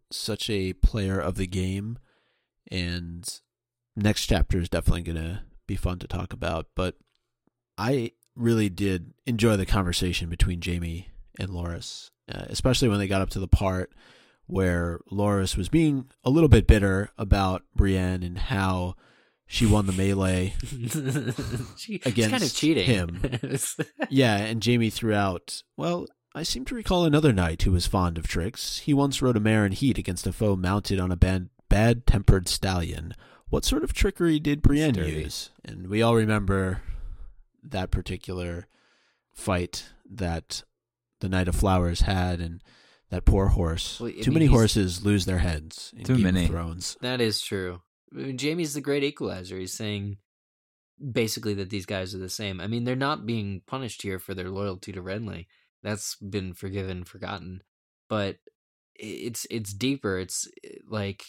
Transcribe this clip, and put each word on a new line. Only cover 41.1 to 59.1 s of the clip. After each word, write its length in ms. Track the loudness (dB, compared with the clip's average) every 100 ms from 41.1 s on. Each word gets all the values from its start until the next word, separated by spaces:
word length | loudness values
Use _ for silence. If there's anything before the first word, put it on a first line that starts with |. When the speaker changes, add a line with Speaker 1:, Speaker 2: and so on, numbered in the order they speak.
| _
Speaker 1:
the 80 | -2
Knight 200 | 0 2
of 80 | 2
Flowers 460 | 4 4 2 2
had, 380 | 2 2 0 -2
and 220 | -6 -10 -16 -20 _ _ _
that 140 | 0
poor 240 | 4 4 4
horse. 500 | 2 0 -2 -6 -8
Speaker 2:
Well, 120 | -10
I 120 | -4
Speaker 1:
Too 80 | 0
Speaker 2:
mean, 40 |
Speaker 1:
many 120 | 4 6
Speaker 2:
he's 80 |
Speaker 1:
horses 500 | 6 6 2 0 0
lose 200 | 0 2
their 140 | 2 0
heads 540 | 0 -2 -8 -16 -18 -8
in 80 |
Speaker 3:
Too 100 | 0 2
Speaker 1:
Game 80 |
Speaker 3:
many. 200 | 4 4
Speaker 1:
of 60 | 2
Thrones. 460 | 0 -6 -8 -10 -8
Speaker 2:
That 220 | -6 0
is 180 | 0 0
true. 400 | -4 -4 -6 -8 -16 _ _
I 40 | -10
mean, 220 | -8 -4
Jaime's 360 | -4 -2 -4
the 60 | -4
great 240 | -2 0
equalizer. 540 | 0 -2 -6 -6 -8 -8
He's 140 | -8
saying 460 | -6 -6 -4 -6 -8 _ _ _ _ _ _ _ _ -4
basically 420 | 0 0 -2 -4
that 160 | -4 -4
these 160 | -8 -6
guys 280 | -6 -6
are 40 | -8
the 100 | -8
same. 320 | -6 -6 -6
I 60 | -4
mean, 180 | -4
they're 120 | -2 -2
not 300 | -2 -2 -4
being 360 | -4 -4 -8 -8
punished 360 | -8 -8 -8
here 160 | -8 -8
for 160 | -8
their 160 | -8 -6
loyalty 420 | -6 -6 -6 -12
to 100 | -12
Renly. 440 | -8 -8 -8 -10 -14 _ _ _
That's 340 | -8 -6 -8 -10
been 380 | -8 -6 -6
forgiven, 500 | -8 -8 -6 -6 -8
forgotten. 580 | -12 -12 -10 -10 -12 -16 -18 _ _ _ _
But 280 | -4 -4 -6 -18 _ _ _ _ -16
i-, 60 |
it's, 420 | -12